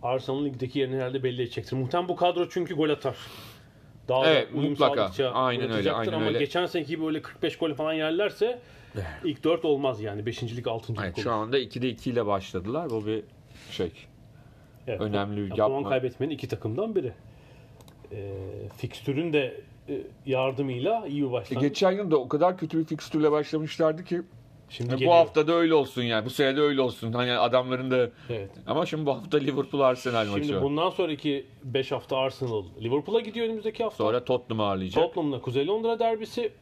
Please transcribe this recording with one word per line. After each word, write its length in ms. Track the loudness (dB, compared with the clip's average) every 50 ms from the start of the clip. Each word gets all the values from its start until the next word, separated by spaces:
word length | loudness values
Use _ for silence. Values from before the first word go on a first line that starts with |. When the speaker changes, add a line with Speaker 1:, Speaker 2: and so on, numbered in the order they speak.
| -2
Speaker 1:
Arsenal'ın 420 | 0 -2 -2 -2 -2 -2 -2 -2
ligdeki 340 | -2 -4 -4 -6 -4 0 0
yerini 180 | 0 0 0
herhalde 260 | -2 -2 -2 -4 -2 -2
belli 200 | -2 -2 -2 -4
edecektir. 340 | -4 -4 -8 -6 -4 -4
Muhtemelen 320 | -2 -2 0 0 0 0 0
bu 80 | -2
kadro 320 | 2 2 2 4 2 -2 -2
çünkü 260 | 0 -4 -4 -2 0
gol 140 | 0 2 2
atar. 260 | 2 0 0 -4 -4 -4 -12 -16 -16 -16 -16 -18 -18 -20 -20 -20 -20 -20 -20 -20 -20 -20 -4 0
Daha 160 | 2 4 6
da 60 | 6
Speaker 2:
Evet, 180 | 6 6 4 2 -2
Speaker 1:
uyum 160 | -2 0 0
Speaker 2:
mutlaka. 240 | 2 4 4 4 6
Speaker 1:
sağladıkça 340 | 4 0 0 0 0 0 0
Speaker 2:
Aynen 320 | 2 2 2 2 2 0 0
öyle, 100 | 0 0
Speaker 1:
oynatacaktır 280 | 0 0 2 0 0 -2 0 0
Speaker 2:
aynen 0 |
Speaker 1:
ama 100 | 0 0
Speaker 2:
öyle. 120 | 0 2 0
Speaker 1:
geçen 280 | 0 0 0 -2 -2
seneki 220 | 0 -2 -4 -4 -2
gibi 160 | -4 -4 -2
böyle 180 | -2 -2 -4 -6
kırk 200 | -8 -10 -4 -4
beş 160 | -4 -2 -2
gol 160 | -2 -2 -2
falan 180 | -2 -2 -2 0
yerlerse 680 | 0 0 0 0 0 0 -2 0 0 0 0 0 -4 -10 -20 -20 -20 -20 -12 -8
Speaker 2:
Evet. 120 | -8 -8 -6 -8 -6 -4
Speaker 1:
ilk 200 | -4 -4 0 2
dört 200 | 2 2 2 4
olmaz 360 | 2 2 4 2 0 0 0
yani. 260 | -4 -6 -6 -4 -4
Beşincilik, 400 | -6 -4 -4 -6 -6 -6 -6 -4
altıncılık 400 | -4 -4 -4 -4 -6 -4 -4 -4
Speaker 2:
Evet, 100 | -4 -4
Speaker 1:
olur. 80 | -4 -2
Speaker 2:
şu 80 | 0 0
anda 260 | 0 0 0 0 0
ikide 300 | -2 -2 -6 -4 -2 -2
iki 220 | -4 -4 -6 -2
ile 160 | 0 0 2
başladılar. 640 | 2 0 -2 -2 -4 -6 -6 -6 -4 -4 -4 -4 -2
Bu 160 | -4 -4 -2
bir 160 | -2 -4 -4 -4 -8 -18 -20 -20 -20 -20 -20 -18 -16
şey, 220 | -6 -4 -4 -4 -4 -10 -20 -20 -20 -20 -20 -20 -20 -20 -20 -20 -20 -20 -20 -20 -20 -16 -8
Speaker 1:
Evet. 140 | -8 -6 -4
Speaker 2:
önemli 360 | -2 -2 0 -2 -2 -2 -4
bir 200 | -4 -4 -4 0
Speaker 1:
Ya, 100 | 2 2
puan 40 | 2
Speaker 2:
yapma. 180 | 2 0 0 0
Speaker 1:
kaybetmenin 460 | 0 0 0 -2 -4 -2 -4 -4 -4
iki 140 | -6 -6 -6
takımdan 460 | -6 -6 -4 -4 -4 -2 -4 -2 -2
biri. 180 | -2 -2 -2 -8 -10 -20 -20 -20 -20 -20 -20 -20 -20 -20 -20 -20 -20 -20 -20 -20 -20 -20 -14 -12
Ee, 200 | -10 -10 -10 -10 -10 -10 -10 -10 -12 -12 -14 -12
fikstürün 560 | -8 -10 -10 -10 -8 -6 -4 -2 -2 -2 2 2
de, 280 | 2 2 2 -4 -10 -16 -18 -20 -20 -10 -6
e, 120 | -6 -6 -6 -8 -14 -14 -4
yardımıyla 800 | -2 0 2 2 0 0 -2 -2 -2 -2 -2 0 0 0 0 -2
iyi 160 | -4 -2 -2 -2
bir 60 | 0
Speaker 2:
E, 40 | 0
Speaker 1:
başlangıç. 360 | -2 -2 -2 -2 0 0 0
Speaker 2:
geçen 240 | 0 2 2 2 2
yıl 180 | 2 0 2
da 60 | 2
o 120 | 2 2 2
kadar 300 | 0 4 4 2 2 0
kötü 200 | -6 -4 -2 -2
bir 60 | -2
fikstürle 460 | -2 -4 -8 -8 -4 0 2 4 4 4
başlamışlardı 720 | 2 0 0 -2 -4 -4 -4 -2 2 2 2 2 0 -4
ki, 180 | -4 -4 -4 -4 -8 -14 -20 -20 -20 -20 -20 -20 -18
Speaker 1:
Şimdi 220 | -8 -6 -4 -2
Speaker 2:
e, 20 | 0
bu 40 | 2
Speaker 1:
geliyor. 160 | 6 8 8
Speaker 2:
hafta 300 | 8 8 8 6 2 4
da 60 | 4 4
öyle 220 | 4 6 6 6
olsun 280 | 6 4 4 0 -2 0
yani. 220 | 2 2 2 0
Bu 60 | -2
sene 260 | 0 2 2 4 4
de 40 | 4
öyle 200 | 4 4 4 4
olsun. 320 | 2 2 0 -2 -6 -4 -2
Hani 200 | 0 0 2 4
adamların 580 | 4 4 6 6 4 4 4 -2 -2 0 2
da 200 | 4 4 4 2 0 -10 -10 -8
Speaker 1:
Evet. 200 | -6 -6 -6 -10 -12 -16 -6
Speaker 2:
Ama 200 | -2 0 0 0
şimdi 200 | 0 -2 -2 0
bu 80 | 0 0
hafta 220 | -2 -2 2 2 2
Liverpool 420 | 2 2 0 0 -2 -2 0 4
Arsenal 440 | 4 4 4 4 -2 -2 0 2 0
Speaker 1:
Şimdi 120 | 2 0 -2
Speaker 2:
maçı 180 | 0 0 0
var. 60 | 0 0
Speaker 1:
bundan 280 | 0 0 2 0 0
sonraki 560 | 0 0 -2 -2 -2 -2 -2 -2 -2 -2 -4 -8 -18 -16 -14
beş 280 | -4 -2 -2 -2 0 -4
hafta 240 | -6 -4 -2 -2
Arsenal 480 | 0 0 -2 -2 -4 -6 -4 -2 -4 -4 -6 -12 -8 -4
Liverpool'a 380 | 0 0 0 0 2 0 0
gidiyor 260 | 0 0 -4 -2 -2
önümüzdeki 360 | -2 -2 -2 -4 -6 -4 -2 -4
hafta. 120 | -4 -2 0 0
Speaker 2:
Sonra 200 | 2 2 0 0
Tottenham'ı 380 | 0 0 0 0 -2 -2 0 0 0
ağırlayacak. 360 | 0 0 -2 0 2 2 2
Speaker 1:
Tottenham'la 360 | 2 2 -2 -2 -2 -2 -4
Kuzey 260 | -4 -2 -2 0 0
Londra 320 | 0 0 0 0 0 0 2
derbisi 540 | 2 0 0 0 -4 -6 -6 -4 -4 -4 -6 -6